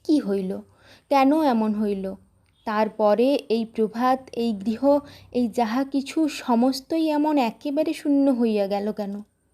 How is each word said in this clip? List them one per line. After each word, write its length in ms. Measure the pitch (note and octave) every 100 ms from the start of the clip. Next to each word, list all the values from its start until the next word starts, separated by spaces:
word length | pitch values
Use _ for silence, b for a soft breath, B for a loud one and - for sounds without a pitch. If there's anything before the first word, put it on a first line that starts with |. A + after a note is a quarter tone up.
কি 140 | - D4+
হইল? 420 | G3+ G3 F#3 G3+ - b b b _
কেন 340 | C#4 C4+ D#4
এমন 320 | D4+ A#3 G#3+
হইল? 400 | G#3 G#3 G3 F#3+ F#3+ _ _ _ _
তারপরে 680 | - G#3+ A3 A3 G#3+ G#3 B3+ C#4+ -
এই 160 | A3+
প্রভাত, 640 | A3+ - G#3+ A3+ B3 C4 C4
এই 200 | - A#3
গৃহ, 460 | G3+ G3 A3 C#4 C#4+ C#4+ B B
এই 160 | B3 A#3+
যাহা 360 | - A3+ A#3+
কিছু 440 | C4+ C#4 C4+ D#4+ D4+
সমস্তই 800 | - - A#3 B3+ C4 - E4 D#4+
এমন 300 | D4 D4+ D4
একেবারে 540 | A3+ - D4 C#4+ D#4
শূন্য 380 | D4+ D4+ C#4 C#4
হইয়া 360 | A#3+ A#3 G#3 G3
গেল 260 | G3+ G#3
কেন? 300 | G#3 G3+ G3+ G#3 _ _